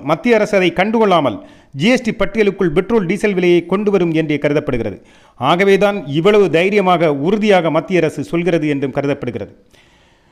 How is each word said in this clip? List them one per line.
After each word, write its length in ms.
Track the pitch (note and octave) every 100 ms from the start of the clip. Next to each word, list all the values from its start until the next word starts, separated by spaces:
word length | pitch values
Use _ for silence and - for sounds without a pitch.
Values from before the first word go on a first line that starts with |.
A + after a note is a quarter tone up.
மத்திய 340 | C3 D#3+ A#3+ A3
அரசு 180 | G#3 G3
அதை 140 | F3+
கண்டுகொள்ளாமல் 680 | E3+ G3+ A3+ G#3+ F3 C3+ F#2+ - - _
ஜி 160 | C3+ G3
எஸ் 160 | B3+ A#3
டி 60 |
பட்டியலுக்குள் 640 | - G3 A3 G3+ - F3+ D3+
பெட்ரோல், 320 | F#3 A#3 E3+
டீசல் 280 | G3+ G#3 F#3
விலையை 260 | F3+ F3 E3+
கொண்டு 260 | F#3+ G#3
வரும் 240 | G3 F3 D#3+
என்றே 220 | D#3+ D3
கருதப்படுகிறது. 600 | D3 D3 D3 B2 G#2+ F#2 - _ _ -
ஆகவேதான் 580 | C3 F3 G3 G3 G3+ G3+ C#3+
இவ்வளவு 360 | C#3+ F3+ G#3+ F#3
தைரியமாக, 640 | D#3 F#3 G#3 F#3 F3 E3 C#3+
உறுதியாக 520 | D3+ G#3+ G#3 F#3 D#3+
மத்திய 300 | D#3 E3 F3+
அரசு 220 | D#3 - C3
சொல்கிறது 420 | E3+ F3 E3+ D3+
என்றும் 280 | C#3+ C3+ C#3
கருதப்படுகிறது. 560 | C#3 C#3 B2 A#2 G2+ - _ _ _ _ _ _ _